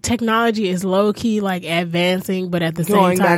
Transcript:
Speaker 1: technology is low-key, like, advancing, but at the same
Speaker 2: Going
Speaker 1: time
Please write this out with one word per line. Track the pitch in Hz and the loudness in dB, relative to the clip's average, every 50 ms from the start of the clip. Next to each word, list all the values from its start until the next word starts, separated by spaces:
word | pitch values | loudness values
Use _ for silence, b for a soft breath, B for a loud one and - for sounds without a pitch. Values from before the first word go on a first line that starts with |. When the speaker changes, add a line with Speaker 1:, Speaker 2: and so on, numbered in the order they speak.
Speaker 1:
technology | - - 240 226 233 220 220 226 233 233 214 220 214 180 | -4 -4 -2 -2 0 0 0 2 2 0 0 0 -2 -2
is | 185 175 196 | -2 -2 -2
low-key, | 185 185 196 208 208 - - 233 233 214 214 | 0 2 2 2 2 0 0 -2 -2 0 0
like, | 202 190 180 175 180 | -2 -2 -4 -4 -4
advancing, | 151 165 170 180 170 170 170 175 180 185 185 - - 190 185 185 175 | -4 -2 -2 -2 -2 0 0 0 0 0 -2 -2 -4 -4 -4 -4 -2
but | 175 170 165 | -2 -2 -2
at | 165 160 | -2 -2
the | 175 160 | -2 -2
same | 185 208 | 2 4
Speaker 2:
Going | 202 190 180 180 | 4 4 4 4
Speaker 1:
time | 180 190 170 170 | 2 2 2 2